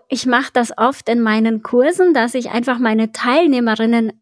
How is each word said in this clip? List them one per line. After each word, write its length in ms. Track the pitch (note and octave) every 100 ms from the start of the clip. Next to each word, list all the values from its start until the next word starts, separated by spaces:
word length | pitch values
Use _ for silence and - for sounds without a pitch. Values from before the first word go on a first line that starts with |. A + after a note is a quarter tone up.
| -
ich 160 | B3+ C4
mache 240 | B3 C4
das 240 | B3+ A#3 -
oft 320 | B3 C#4 -
in 140 | A#3+
meinen 400 | A3 G#3+ A3+ A3
Kursen, 500 | - B3 C#4+ F4+ F4+
dass 220 | C#4 A#3
ich 160 | B3+ A#3
einfach 280 | A#3+ B3 A#3+
meine 340 | A#3 A3 A3
Teilnehmerinnen 1000 | - B3 D4 E4+ B3 A#3 G#3+ A3+ A#3 A3 -